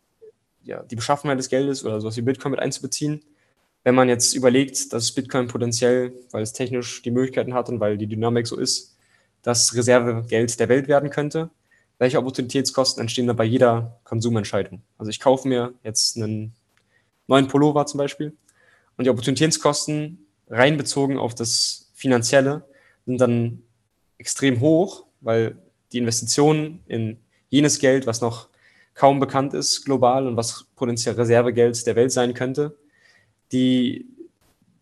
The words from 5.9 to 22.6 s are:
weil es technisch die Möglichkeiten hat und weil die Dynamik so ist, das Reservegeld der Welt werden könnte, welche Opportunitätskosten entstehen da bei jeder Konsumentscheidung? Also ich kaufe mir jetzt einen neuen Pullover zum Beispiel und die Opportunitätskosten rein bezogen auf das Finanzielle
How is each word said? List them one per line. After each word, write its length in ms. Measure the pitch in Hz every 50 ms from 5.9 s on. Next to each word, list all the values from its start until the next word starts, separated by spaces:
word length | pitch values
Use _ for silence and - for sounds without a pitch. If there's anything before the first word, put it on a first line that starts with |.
| 127 127 123 123 123 - - -
weil 120 | - 107
es 100 | 110 110
technisch 500 | - - 131 117 127 123 120 113 - -
die 80 | - 120
Möglichkeiten 420 | 120 127 131 131 131 131 120 127 123
hat 140 | 123 117 -
und 120 | 127 107
weil 180 | 104 104 104 101
die 80 | 107
Dynamik 400 | 107 110 107 113 117 120 120 117
so 100 | 117 -
ist, 400 | - 131 131 - - - _ _ _ _ _ _ _ _ _ _ _
das 320 | - 120 123 120 - - 113
Reservegeld 840 | 123 117 123 123 123 120 120 113 113 113 117 117 113 120 117 - -
der 100 | 117 -
Welt 180 | - 143 139 143
werden 220 | 143 139 147 143
könnte, 400 | - 151 147 147 - 160 165 170 _ _ _ _ _ _ _ _ _ -
welche 200 | 123 127 143 139
Opportunitätskosten 800 | 123 131 131 - 127 113 - 139 131 - - 135 127 - - -
entstehen 260 | 117 113 - 131 120
da 80 | 120 113
bei 100 | 113 113
jeder 560 | 113 120 131 127 120 117 117 117 117 - _ _
Konsumentscheidung? 800 | - 117 113 110 120 117 107 98 - - 101 92 - 87 - _ _ _ -
Also 120 | 110 107
ich 100 | 107 -
kaufe 260 | - 135 131 131 135
mir 280 | 135 127 123 120 123 123 _ -
jetzt 320 | 110 113 - - - -
einen 380 | 117 107 107 110 107 110 110 - _ _ _ _ _ _ _ _ _ _ _ _ _ _
neuen 200 | - 131 139 135
Pullover 400 | 131 143 143 147 151 143 147 143
zum 120 | - - 139
Beispiel 340 | 143 139 - - 151 151 - _ _ _ _ _ _ _ _ _ _ _ _
und 80 | - 127
die 60 | 131
Opportunitätskosten 1160 | 117 117 117 143 131 123 156 165 160 - - 147 143 - - 156 151 151 151 156 175 - _ _ _ _ _ -
rein 280 | 110 117 127 147 156
bezogen 420 | 143 127 - - 139 139 135 139 -
auf 160 | - 117 117
das 560 | - 117 117 - - - - - - _ _ _
Finanzielle 720 | - - 135 127 117 113 117 143 139 131 139 147 165